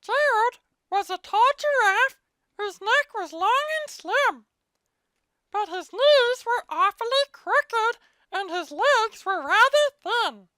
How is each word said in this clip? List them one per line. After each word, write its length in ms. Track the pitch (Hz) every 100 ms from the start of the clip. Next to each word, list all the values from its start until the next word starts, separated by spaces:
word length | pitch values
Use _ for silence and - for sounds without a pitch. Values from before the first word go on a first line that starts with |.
Gerald 580 | - 508 587 466 466 494 _ _ _
was 220 | 381 403
a 80 | 359
tall 320 | - 403 480 571
giraffe 580 | 587 571 427 392 523 - _ _ _ _
whose 240 | 403 370
neck 320 | 392 508 571
was 220 | 440 349
long 320 | 311 370 494 605 622
and 80 | 605
slim, 560 | - 311 453 554 294 214 _ _ _ _ _ _ _ _ _ _
but 180 | 392 403
his 240 | 359 339
knees 540 | 370 554 587 480 494 -
were 180 | 480 -
awfully 560 | 311 381 403 453 523 554
crooked 680 | - - 466 571 466 440 480 _ _ _
and 180 | 381 392
his 220 | 339 330
legs 560 | - 480 539 440 - -
were 160 | 381
rather 480 | 277 370 494 587 587 -
thin. 460 | - 466 427 220 190